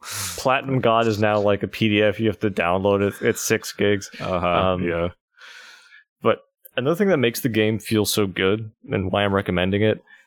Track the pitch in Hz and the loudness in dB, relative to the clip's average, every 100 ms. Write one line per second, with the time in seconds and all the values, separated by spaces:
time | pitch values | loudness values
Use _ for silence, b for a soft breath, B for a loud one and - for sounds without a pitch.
0 | B B B - 135 135 135 131 120 113 | B B B -4 -2 0 0 0 2 4
1 | 117 104 107 107 101 101 101 - 110 104 | 2 2 2 2 2 0 -2 -2 2 4
2 | 107 101 113 98 107 95 85 92 98 101 | 2 2 -2 0 -2 0 0 2 2 2
3 | 101 98 - 104 - 110 - - 101 104 | 2 0 -2 -2 -2 -2 -2 -2 0 0
4 | - - 95 90 87 87 95 92 90 85 | -4 -12 -4 -2 0 2 2 0 -2 -2
5 | 85 - _ B B B B B B B | -4 -6 _ B B B B B B B
6 | B _ 113 107 _ _ - - 123 170 | B _ -2 -2 _ _ -10 -4 -2 0
7 | 196 170 120 113 127 110 107 110 - 110 | 2 2 0 0 -2 2 2 0 -2 0
8 | 101 - 98 87 95 107 110 - - 110 | 0 0 -2 0 0 0 -4 -16 -6 -4
9 | 90 98 101 98 98 90 90 101 110 - | -2 0 0 0 0 -2 0 0 0 0
10 | - b | -6 b